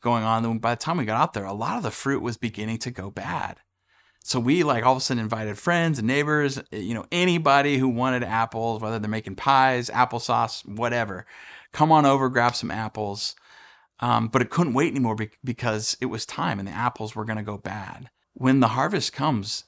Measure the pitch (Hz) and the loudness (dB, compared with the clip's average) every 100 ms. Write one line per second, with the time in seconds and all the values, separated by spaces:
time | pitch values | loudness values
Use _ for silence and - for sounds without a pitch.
0 | 120 117 110 113 117 113 117 120 - 175 | 0 0 2 2 0 0 0 -2 -2 -2
1 | 107 113 165 107 98 101 151 233 135 - | 0 0 0 -2 -6 -6 -4 -4 -4 -4
2 | 135 139 120 120 117 101 107 113 123 120 | -2 -2 -2 -4 -6 -6 -6 -6 -8 -10
3 | 95 - 117 170 - - _ _ _ _ | -10 -10 -8 -6 -8 -10 _ _ _ _
4 | _ _ - 127 120 175 151 120 123 131 | _ _ -4 0 4 4 4 4 4 2
5 | - 123 110 110 107 107 - 175 165 139 | 0 -2 -2 -4 -6 -4 0 2 2 2
6 | 110 139 147 151 143 135 - 104 98 113 | 2 2 2 2 0 -2 -10 -8 -6 -6
7 | - 175 180 170 151 139 143 139 131 117 | -4 0 2 4 4 4 4 2 2 2
8 | 127 127 113 110 113 113 117 110 110 110 | 0 0 0 0 -2 -2 -2 -2 -2 -4
9 | 107 110 104 95 139 135 131 127 120 - | -2 -4 -6 -4 4 6 6 2 0 2
10 | - - - 117 113 - - 104 120 120 | 2 0 0 0 0 -4 -10 -4 -2 0
11 | 107 92 - - - - - - 156 151 | -2 -6 -14 -20 -20 -20 -8 2 6 8
12 | 139 135 131 127 120 - 113 101 110 - | 6 6 4 2 2 0 -4 -6 -6 -6
13 | 104 101 - - _ - - _ _ - | -6 -4 -8 -10 _ -20 -20 _ _ -6
14 | 123 113 113 131 120 - 170 120 160 139 | 0 2 2 0 2 2 2 2 0 2
15 | 120 107 107 _ 127 117 123 107 107 - | 0 -2 -6 _ -8 -4 -2 -2 -2 -4
16 | 131 117 - - 170 101 98 107 120 - | -4 -6 -8 -6 -4 -4 -6 -4 -4 -4
17 | 110 110 110 107 104 101 - 104 92 - | -8 -8 -6 -6 -6 -8 -8 -10 -12 -14
18 | 127 _ _ - 127 135 117 117 156 196 | -18 _ _ -2 4 4 4 2 0 0
19 | - - 147 117 101 - | -4 -4 -2 -2 -4 -8